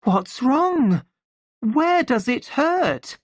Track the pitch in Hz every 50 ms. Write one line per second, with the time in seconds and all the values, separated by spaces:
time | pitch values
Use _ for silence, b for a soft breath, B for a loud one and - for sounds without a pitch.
0 | _ - 185 196 185 - - - 247 254 269 302 349 370 359 339 269 202 185 170
1 | - _ _ _ _ _ _ _ _ _ _ _ - 220 220 294 320 339 359 349
2 | 330 - 254 226 190 - 247 - - - - - 294 330 349 370 339 185 147 -
3 | - - - -